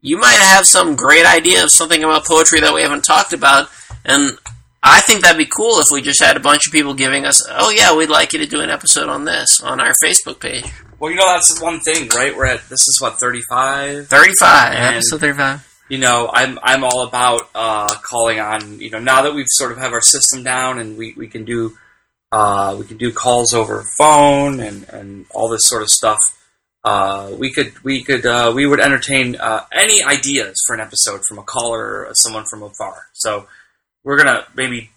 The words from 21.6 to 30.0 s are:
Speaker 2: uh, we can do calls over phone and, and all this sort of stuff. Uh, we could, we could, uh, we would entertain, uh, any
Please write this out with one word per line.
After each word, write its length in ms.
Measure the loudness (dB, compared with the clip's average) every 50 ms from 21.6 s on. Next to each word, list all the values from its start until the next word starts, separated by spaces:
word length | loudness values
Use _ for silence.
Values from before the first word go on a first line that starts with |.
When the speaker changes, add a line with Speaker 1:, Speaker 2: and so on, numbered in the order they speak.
| -6 -6 -10 _ _ _ _ _ _ _ _ _ _ _
Speaker 2:
uh, 440 | 0 0 0 2 0 0 -2 -4 -4 -8
we 60 | -12
can 100 | -16 -10
do 140 | -6 -6 -6
calls 420 | -6 -2 0 0 0 2 0 0 0
over 320 | 0 -2 -2 -6 -8 -8 -10 -2
phone 640 | 2 4 6 6 6 6 4 4 2 0 -2 -4 -6
and, 260 | -8 -10 -12 -14 -18 -18
and 360 | -20 -18 -18 -18 -18 -20 -20 _
all 180 | -6 -4 -4 -2
this 160 | -2 0 0
sort 160 | 0 0 -2
of 80 | -2 -2
stuff. 300 | -2 0 2 0 0 2 -2 -2 -4 _ _ _ _ _ _ _ _ _ -2
Uh, 440 | 0 0 0 0 -2 -4 -6 -10 -12 -10
we 140 | -8 -8 -6
could, 220 | -4 -4 -4 -4 -8 -12 _
we 180 | -6 -6 -6
could, 240 | -2 -2 -2 0 0
uh, 260 | 0 0 2 2 2 2
we 100 | 2 2
would 140 | 2 2 2
entertain, 560 | 4 2 2 -2 -2 -2 -2 -2 -2 -2 -6
uh, 300 | -6 -4 -4 -4 -6 -6 _ -2
any 280 | 0 0 2 2 0